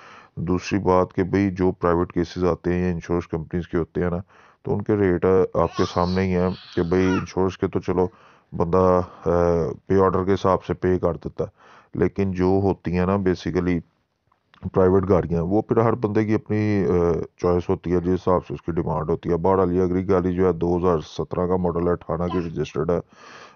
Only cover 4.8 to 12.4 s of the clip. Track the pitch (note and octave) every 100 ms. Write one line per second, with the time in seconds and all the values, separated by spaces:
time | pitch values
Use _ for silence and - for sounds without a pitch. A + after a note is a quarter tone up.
4.8 | G2+ G#2 G2 F2 F2+ F#2+ F2+ - E2+ -
5.8 | F#2 F2+ F2 F#2 F#2+ F2+ F#2 F#2 - -
6.8 | E2+ F#2 F#2 F#2 F2+ - F#2 - F#2 G2
7.8 | F#2+ F2+ F2+ - - _ _ E2 E2+ F#2
8.8 | F#2 F2+ F2+ - - F2 F2 E2+ D#2 -
9.8 | - F#2+ F#2+ F#2 F#2 G2 G2 F#2 - E2+
10.8 | F2+ F2+ F2+ E2 E2 - - - - -
11.8 | _ - F#2 - G2 F2+